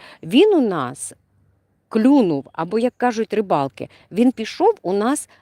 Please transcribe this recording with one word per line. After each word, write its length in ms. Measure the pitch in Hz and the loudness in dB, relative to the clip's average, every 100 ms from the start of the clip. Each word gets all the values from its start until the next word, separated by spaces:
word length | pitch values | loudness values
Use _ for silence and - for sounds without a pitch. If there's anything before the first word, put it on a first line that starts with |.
| - - | -20 -18
Він 320 | 160 233 427 | 0 4 4
у 60 | 349 | 4
нас 540 | 233 165 127 135 - - _ _ _ _ _ _ _ | 0 -2 -6 -8 -14 -18 _ _ _ _ _ _ _
клюнув, 580 | 220 254 285 190 139 - | 0 4 4 2 -2 -6
або, 260 | - 175 214 | -10 -6 -4
як 160 | 240 - | -4 -2
кажуть 380 | 247 220 220 | -4 -2 -4
рибалки, 540 | 208 190 165 139 - 123 _ _ | -4 0 0 -2 -6 -16 _ _
він 220 | 175 247 | 0 0
пішов 420 | 226 220 - 381 415 | 0 -6 0 0 0
у 100 | 175 | -2
нас 360 | 202 226 294 - _ | -2 -2 -2 -6 _